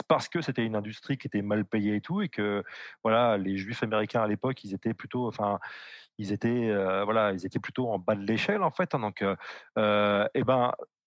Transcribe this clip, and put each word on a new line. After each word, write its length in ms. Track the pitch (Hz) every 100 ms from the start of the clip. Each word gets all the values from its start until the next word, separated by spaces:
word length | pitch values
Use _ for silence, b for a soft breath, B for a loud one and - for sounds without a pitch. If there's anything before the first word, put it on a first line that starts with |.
| -
parce 200 | 151 -
que 140 | 170
c'était 240 | 147 123 113
une 80 |
industrie 420 | 107 104 - - 135
qui 120 | -
était 120 | 101
mal 240 | 101 107
payée 300 | 98 110 104
et 60 | 104
tout, 200 | - 190
et 80 | 185
que, 360 | - 104 101 - B B B
voilà, 340 | 113 113 120 104
les 180 | 95 98
Juifs 280 | 98 120
américains 380 | 113 107 107 120
à 40 | 107
l'époque, 380 | 104 127 127
ils 100 | 101
étaient 180 | 98 113
plutôt, 360 | 107 - 123 120
enfin, 320 | 107 104 98 B B B B B -
ils 140 | 101
étaient, 360 | 101 117 120 113
euh, 360 | 101 95 95
voilà, 280 | 101 113 104
ils 140 | 92 92
étaient 140 | -
plutôt 300 | - - 120
en 100 | 101
bas 160 | 90 101
de 100 | 101
l'échelle, 380 | 110 - 208
en 80 | 170
fait, 220 | - 180
hein, 40 | 139
donc, 240 | 104 -
euh, 140 | 98 92 B B B 110
euh, 500 | 107 104 104 101 107
eh 80 | -
ben, 300 | 117 127 123 - - _